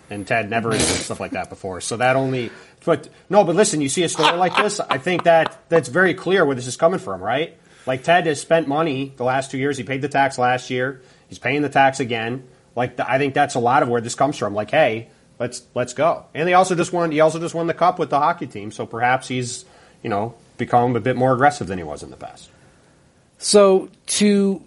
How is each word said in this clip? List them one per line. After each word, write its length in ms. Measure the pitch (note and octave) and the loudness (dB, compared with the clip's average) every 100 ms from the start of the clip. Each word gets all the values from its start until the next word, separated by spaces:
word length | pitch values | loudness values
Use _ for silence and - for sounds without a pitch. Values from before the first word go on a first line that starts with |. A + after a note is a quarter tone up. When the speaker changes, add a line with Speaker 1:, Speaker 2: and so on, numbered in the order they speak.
| - | -14
Speaker 1:
And 160 | G2+ F#2+ | -12 -4
Ted 220 | A#2 G#2 | -2 -2
never 220 | A#2 A2+ | -4 -2
has 100 | G#2+ | 0
said 200 | F#2 F2+ | 0 -2
stuff 160 | - A2+ | -6 -8
like 120 | F#2 | -8
that 160 | F#2+ E2+ | -8 -10
before. 300 | - G2 F2 | -12 -12 -10
So 180 | - A2 | -8 0
that 180 | B2+ C3+ | 2 2
only, 340 | C3+ C3 A2+ - - _ - | 0 -4 -6 -12 -20 _ -2
but, 220 | D#3 - - - | -2 -4 -20 0
no, 140 | G3+ | 2
but 120 | G#3 F#3+ | 4 4
listen, 260 | G#3+ D#3 | 2 0
you 80 | C#3 | -2
see 120 | F#3 | 0
a 80 | E3 | -2
story 260 | - - F3 | 2 0 2
like 200 | F#3 - | 0 2
this, 240 | G#3+ - | 0 -2
I 180 | - D3 | -4 -4
think 280 | F3 F3 E3+ | -2 0 4
that 300 | E3 D#3 - - | 4 4 -4 0
that's 200 | E3 C3 | 0 2
very 260 | D3 F#3 - | 2 2 0
clear 280 | E3+ F#3+ | 0 2
where 120 | D3 B2 | 2 0
this 100 | B2 | -6
is 100 | - | 0
coming 240 | E3 F#3 | 0 0
from, 220 | - F#2 | -6 -8
right? 340 | G2+ C3+ E3 - _ - - | -4 -2 -4 -10 _ -10 -6
Like, 160 | C3 | -2
Ted 220 | - F3 B2+ | 2 2 2
has 160 | A2 | -2
spent 260 | - E3 C#3 | 2 2 2
money 460 | D3 E3 C3 C#3 C3+ | 0 -2 -4 -6 -4
the 60 | |
last 280 | B2 C3+ C3+ | -2 -2 -4
two 80 | C3 | -4
years. 180 | C#3+ B2 | -4 -4
He 60 | |
paid 180 | A#2 C3+ | -6 -6
the 80 | C#3+ | -2
tax 300 | C#3 C3+ B2+ | 0 0 2
last 320 | B2 B2 - | 0 0 -2
year. 300 | B2+ C3 C3 - _ _ | -4 -4 -6 -18 _ _
He's 80 | - | -8
paying 240 | A#2+ C#3+ | -2 -2
the 80 | C#3+ | 2
tax 300 | C#3 C3+ C3+ | 4 4 2
again. 480 | A#2+ A#2 A2+ C3 - _ _ A#2 | -4 -4 -4 -8 -12 _ _ -6
Like, 220 | B2 - | -4 -4
th-, 100 | - | -2
I 120 | C3+ | 0
think 160 | C#3+ C#3+ | 0 0
that's 180 | C#3+ | 0
a 60 | B2+ | 0
lot 240 | A#2+ C#3 | 2 2
of 60 | C3 | 2
where 120 | A#2+ | 0
this 140 | A2 - | -2 0
comes 220 | C#3 C#3+ | 0 0
from. 180 | G2+ G#2 | -4 -4
Like, 160 | G#2+ | 0
"Hey, 380 | D#3 C3+ A2 A#2 _ _ - | 2 2 0 -8 _ _ -8
let's, 240 | B2+ - - B2 | -8 -8 -8 -6
let's 180 | B2 | -6
go." 320 | - D#3+ - - | 0 0 -2 -6
And 140 | C3+ E3+ | -4 2
they 80 | F3+ | 4
also 180 | F#3 | 4
just 180 | F3 F3 | 0 -2
won, 180 | F3 E3+ | -2 0
he 80 | D3+ | 4
also 180 | D#3 D#3+ | 2 2
just 140 | E3 | -6
won 140 | E3 E3 | -4 -4
the 60 | D#3+ | 0
cup 240 | E3+ F3+ | 0 2
with 100 | D3 | -2
the 80 | C#3+ | 0
hockey 300 | D3+ F3 C#3 | 0 -2 -8
team. 240 | G#2 G#2 | -10 -12
So 160 | - A2+ | -10 -10
perhaps 400 | A2+ B2 C3 - | -2 0 0 -2
he's, 380 | B2+ A#2+ - - - - _ | -6 -6 -10 -16 -20 -20 _
you 60 | A#2+ | -6
know, 240 | G2+ A#2 - _ - | -4 -4 -10 _ -10
become 380 | A#2+ B2 B2 A#2+ | 0 2 2 0
a 40 | |
bit 160 | A#2+ B2 | -2 0
more 180 | C3 | 2
aggressive 320 | B2 C#3+ - F2+ | 4 2 0 -4
than 140 | F#2 | -8
he 40 | |
was 200 | D#2 C#2+ | -8 -12
in 80 | D2 | -14
the 60 | C2+ | -16
past. 320 | A#1+ - - _ _ _ _ _ _ _ _ _ | -18 -20 -20 _ _ _ _ _ _ _ _ _
Speaker 2:
So 500 | - G#3 G3 F#3+ - _ - | 2 6 6 4 0 _ -6
to, 540 | - G#3 G3+ G3 F#3+ | 0 2 4 2 -2